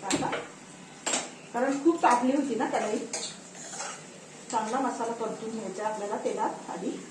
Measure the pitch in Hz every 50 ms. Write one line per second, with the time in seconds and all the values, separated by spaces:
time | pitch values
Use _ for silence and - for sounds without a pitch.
0 | - - - - - - - - - - - - - - - - - - - -
1 | - - - - - - - - - - - 233 254 285 277 - - 330 339 -
2 | - - 247 240 247 254 277 302 277 - 226 214 277 - 285 226 214 208 220 254
3 | - - - - - - - - - - - - - - - - - - - -
4 | - - - - - - - - - - 240 226 226 214 247 269 269 240 - -
5 | 233 226 233 226 226 196 185 - 226 220 226 220 196 185 185 202 208 214 214 208
6 | 202 208 220 247 247 226 208 196 220 - - - - - - 175 185 254 - -
7 | - -